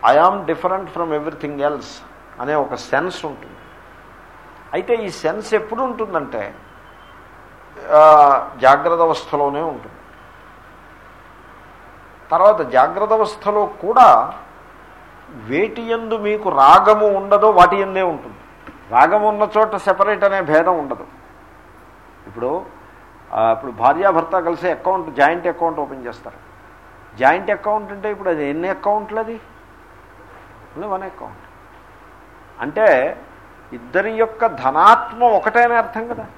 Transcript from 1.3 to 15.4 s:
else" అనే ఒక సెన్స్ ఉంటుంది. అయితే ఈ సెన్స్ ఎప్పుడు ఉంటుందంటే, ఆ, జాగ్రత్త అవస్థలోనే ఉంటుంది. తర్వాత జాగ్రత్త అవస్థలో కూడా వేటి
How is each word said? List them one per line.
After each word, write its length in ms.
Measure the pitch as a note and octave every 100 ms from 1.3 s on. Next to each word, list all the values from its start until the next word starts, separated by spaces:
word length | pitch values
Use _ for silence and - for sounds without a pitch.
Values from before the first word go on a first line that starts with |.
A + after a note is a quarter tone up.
| D#3+ D3 C#3+
else" 420 | C#3+ C#3+ - - - - - -
అనే 160 | B2+ D3+
ఒక 200 | C3+ B2
సెన్స్ 500 | - C3+ F3 F3 D#3+
ఉంటుంది. 300 | C3 - - - - - - - - - - - - -
అయితే 220 | D#3+ F#3 A#3
ఈ 140 | G#3
సెన్స్ 440 | D#3+ - G#3 G#3+
ఎప్పుడు 280 | G#3+ - A3+
ఉంటుందంటే, 760 | C4 A3+ G#3+ E3+ C3+ A#2 G2+ - - - - - - - - - - - - - -
ఆ, 100 | D3+ D#3 D3+ F3+ C3 - A#2
జాగ్రత్త 400 | C3 C#3 E3 E3
అవస్థలోనే 600 | E3 D#3 - D3+ C#3+ C#3+
ఉంటుంది. 340 | E3 C3 - - - - - - - - - - - - - - - - - - - - - - - - -
తర్వాత 300 | D#3+ G3 G#3+
జాగ్రత్త 520 | C#3+ B2+ C#3+ F3 G#3
అవస్థలో 520 | A3 G#3+ - G3+ G#3 G3+
కూడా 680 | - F3+ B3 A3+ A#2+ A#2+ - - - - - - - - - -
వేటి 520 | C3+